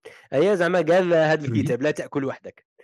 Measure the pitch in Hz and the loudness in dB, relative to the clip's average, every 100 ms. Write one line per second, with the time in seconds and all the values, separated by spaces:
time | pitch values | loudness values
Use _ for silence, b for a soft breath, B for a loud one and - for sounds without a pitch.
0 | B B B 135 185 196 170 180 156 180 | B B B 0 2 2 2 0 2 2
1 | 180 170 156 156 143 120 131 120 147 151 | 4 2 2 0 0 -2 -2 -2 -2 -4
2 | 123 143 135 107 92 - _ _ | -6 -6 -6 -10 -16 -20 _ _